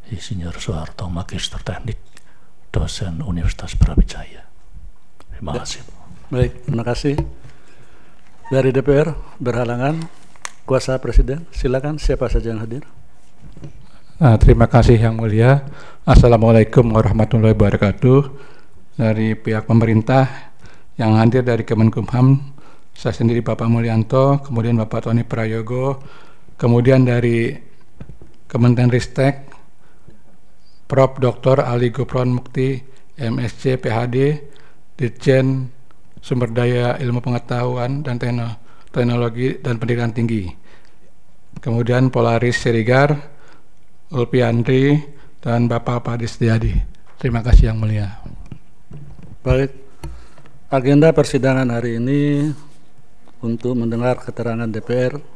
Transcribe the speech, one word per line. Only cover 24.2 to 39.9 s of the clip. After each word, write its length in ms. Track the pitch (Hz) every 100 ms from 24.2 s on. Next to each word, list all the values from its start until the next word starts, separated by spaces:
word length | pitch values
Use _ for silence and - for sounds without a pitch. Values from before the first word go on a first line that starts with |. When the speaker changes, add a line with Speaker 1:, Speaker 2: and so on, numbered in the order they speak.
| 135 139
Speaker 3:
kemudian 320 | 139 117 117 117
Bapak 320 | 110 117 117
Tony 160 | 117
Prayogo, 800 | 117 113 110 113 107 127 135 135 - - - - - -
kemudian 480 | 120 120 120 131
dari 480 | 127 120 120 117 117 - - - - - - - - - -
Kementerian 400 | 117 123 120 123
Ristek, 640 | 120 - - 135 135 - - - - - - - - - - - - - - -
Prof 320 | 131 131 135
Doktor 400 | 123 110 131 131
Ali 320 | 131 120 123
Gufron 480 | 113 120 131 127 123
Mukti, 400 | - 135 131 131 - - - -
M 240 | 117 131
S 160 | 120 -
C, 160 | 135 127
P 160 | -
H 160 | 113 123
D, 320 | 127 139 151 - - - - - -
Dirjen 720 | 120 - 143 131 131 131 127 - - - - -
Sumber 240 | - 127 120
Daya 480 | 123 120 123 120 123
Ilmu 240 | 127 120
Pengetahuan 800 | 127 120 - 123 123 123 123 139
dan 160 | 147 120
Tekno-, 400 | 120 120 117 110 - - - -
Teknologi 640 | 120 120 117 113 127 -
dan 160 | 127 113
Pendidikan 400 | 117